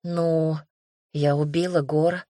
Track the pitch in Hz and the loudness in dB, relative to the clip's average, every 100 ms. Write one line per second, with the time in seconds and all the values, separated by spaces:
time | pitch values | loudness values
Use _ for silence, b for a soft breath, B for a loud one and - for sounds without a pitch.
0 | 175 170 165 160 160 156 - _ _ _ | -6 -2 0 2 0 -4 -10 _ _ _
1 | _ 147 143 143 151 160 180 175 139 151 | _ 0 0 2 0 -2 0 -2 0 2
2 | 165 175 - | 2 0 -10